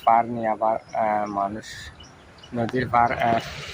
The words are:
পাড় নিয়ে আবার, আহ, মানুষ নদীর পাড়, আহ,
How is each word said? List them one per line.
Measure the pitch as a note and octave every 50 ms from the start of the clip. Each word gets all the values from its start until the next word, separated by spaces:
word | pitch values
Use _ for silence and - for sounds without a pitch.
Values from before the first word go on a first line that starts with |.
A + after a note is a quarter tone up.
| -
পাড় | A#2 A2+ A#2 A2+
নিয়ে | A#2 A#2+ A#2 A2+
আবার, | A2 G#2+ G#2 A2 A2 A2+ - - - -
আহ, | A#2 A2+ G#2+ G#2+ G#2 G#2
মানুষ | G#2 G2+ G2 G2 G2+ G#2 G#2+ - - - - - - - - - - - - - - - - - - B2
নদীর | A#2+ A#2 G#2+ - B2+ B2 A2+
পাড়, | A#2 A#2+ A#2+ A#2+ A#2 -
আহ, | A#2 A#2 A#2 A2+ - - - - - -